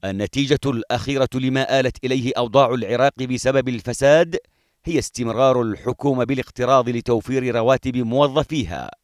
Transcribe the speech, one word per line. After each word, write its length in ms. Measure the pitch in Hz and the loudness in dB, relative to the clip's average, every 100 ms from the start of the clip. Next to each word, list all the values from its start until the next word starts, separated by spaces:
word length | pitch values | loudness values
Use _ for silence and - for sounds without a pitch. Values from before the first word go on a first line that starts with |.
| 98 | -6
النتيجة 540 | 95 104 131 139 143 143 | -4 -4 -2 0 0 0
الأخيرة 640 | 117 - 120 113 139 127 127 | -4 -2 -4 -2 -2 -2 0
لما 440 | 131 131 135 135 | -2 0 0 2
آلت 260 | 127 - 127 | 0 -2 -2
إليه 260 | 135 120 - | -2 -2 -2
أوضاع 360 | 120 117 131 | 0 2 2
العراق 500 | 127 104 120 139 - | 0 -4 0 0 0
بسبب 460 | 127 127 127 135 127 | -6 -2 0 0 0
الفساد 680 | 120 - 120 139 151 170 165 _ _ _ _ - | -6 -6 0 4 6 4 -2 _ _ _ _ -4
هي 140 | 160 | -2
استمرار 640 | 110 - 117 110 135 127 | -2 -6 -6 2 4 4
الحكومة 640 | 117 98 120 - 143 127 | 0 -2 -6 -2 -2 0
بالاقتراض 680 | 120 135 123 - 123 135 120 | 0 -2 -4 -4 2 4 2
لتوفير 680 | 120 113 117 104 131 127 117 | -2 0 -2 0 -4 -2 0
رواتب 420 | 113 131 135 123 | 2 2 0 -4
موظفيها 960 | 117 123 143 135 - 156 95 78 62 - | -2 2 2 2 -2 -4 -4 -8 -12 -16